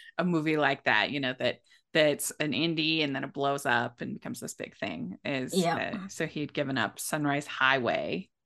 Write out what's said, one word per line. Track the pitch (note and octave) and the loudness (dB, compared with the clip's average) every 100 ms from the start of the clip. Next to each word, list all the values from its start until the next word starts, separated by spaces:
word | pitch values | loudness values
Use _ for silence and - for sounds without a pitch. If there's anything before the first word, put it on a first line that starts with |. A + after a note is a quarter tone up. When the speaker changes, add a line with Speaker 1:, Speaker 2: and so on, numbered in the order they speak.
| - - | -10 -2
Speaker 1:
a | F3+ | 0
movie | E3 D#3 D#3 | 2 2 2
like | C#3 C#3 | 2 2
that, | - G#2+ F#2+ | 2 4 2
you | C#3+ | 0
know, | C3 B2+ | -4 -2
that, | B2 - _ _ _ | -2 -2 _ _ _
that's | D#3+ D3+ C#3+ - - | 4 4 4 -4 -2
an | D3+ | -2
indie | B2+ E3 E3 D#3 D#3+ D3 | 0 0 2 0 2 0
and | C3+ | -2
then | |
it | C#3 | -6
blows | C#3+ C#3 C#3+ - | -2 -2 0 2
up | A#2+ B2 - | 2 0 -4
and | - - | -8 -8
becomes | - B2 | -10 -10
this | - | -10
big | - - - | -10 -12 -8
thing. | G3+ - F3+ - | -8 -6 -8 -8
Is, | - C#3 B2+ F3 | -6 -4 -2 0
Speaker 2:
Yeah. | E3+ D#3 | 2 0
Speaker 1:
uh, | F2+ - - | -4 -6 -10
so | - D#3+ | -6 -6
he | D3+ | -4
had | D3 | -4
given | - C#3 B2+ | -2 -2 0
up | G#2 - | 0 -2
Sunrise | - D#3 D3 C#3+ D3 | -4 -2 0 0 -2
Highway. | - C3 C3+ A#2 - D#2 E3+ - _ | 2 4 4 4 0 0 -4 -6 _